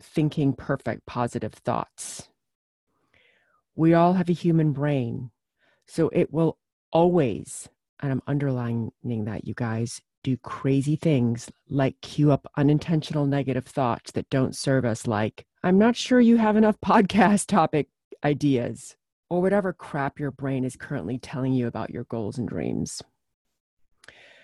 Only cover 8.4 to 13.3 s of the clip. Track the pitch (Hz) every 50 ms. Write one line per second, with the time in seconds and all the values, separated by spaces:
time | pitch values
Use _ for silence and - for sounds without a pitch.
8.4 | 143 139 131 123 120 117 117 117 113 - - _ - 123 120 113 107 110 104 -
9.4 | - - 110 - 123 117 113 113 117 120 - - - _ _ _ - 131 127 120
10.4 | - - - - - 135 139 139 135 143 156 151 - 170 151 127 120 117 117 117
11.4 | - - - _ _ _ 143 143 135 131 - - - - - - 147 147 139 131
12.4 | - - - - 143 139 151 147 - - 170 156 147 - 156 151 143 139